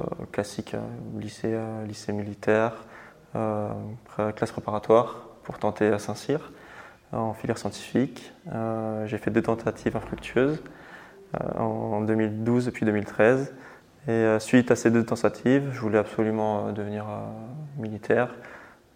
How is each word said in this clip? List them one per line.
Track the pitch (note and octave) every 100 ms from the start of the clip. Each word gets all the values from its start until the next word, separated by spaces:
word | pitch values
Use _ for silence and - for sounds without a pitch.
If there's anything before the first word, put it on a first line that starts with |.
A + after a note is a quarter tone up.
| - - -
classique, | - G#2 - G#2+
euh, | A2 A2+ A#2+ A2+ A2+
lycée, | G#2+ - A2+
euh, | A2+ A2+ A2
lycée | G#2+ G#2 -
militaire, | G#2 G#2 G2+ - G#2+ A2+ A#2 - - - - - A2+
euh, | A2 G#2+ G#2 G#2+ G#2+ A#2
pré-, | - - G#2+
classe | G#2+ A2+
préparatoire | - - G#2+ - A2+ B2 - - -
pour | - -
tenter | G#2+ G2+ G#2+
à | G#2
Saint-Cyr, | - G#2+ - C#3+ - - - - - - _
en | A#2 A2+
filière | G#2+ B2 A2+
scientifique. | G#2 - - A2+ C3+ - - - F3
Euh, | A2+ A2+ A2+ A2 G#2+ G#2+
j'ai | G#2+
fait | -
deux | G#2+
tentatives | G#2+ A2+ - - - A2+
infructueuses, | - - - - C3+ D#3 - - - - - - -
euh, | - - -
en | A2+ A2 A2+ G#2
deux | G#2+
mille | A2 A2 G#2+
douze | A2+ B2 B2
puis | -
deux | A2
mille | G#2
treize. | G2+ - G#2+ C3 C#3 - - - - - -
Et, |
euh, | A2+ A2 A2
suite | - B2+ B2
à | A#2
ces | A#2+
deux | A#2
tentatives, | A2+ A#2 G#2 - A#2+ C#3 C#3
je | B2
voulais | A2+ G#2+
absolument, | G#2 - A2 A2 G#2+ G#2 G#2
euh, |
devenir, | G#2 G#2 G#2
euh, | G#2 G#2 G#2+ A2 A2+ C#3 D3+ C#3+
militaire. | A2 G#2+ - A2+ B2 - - - - - _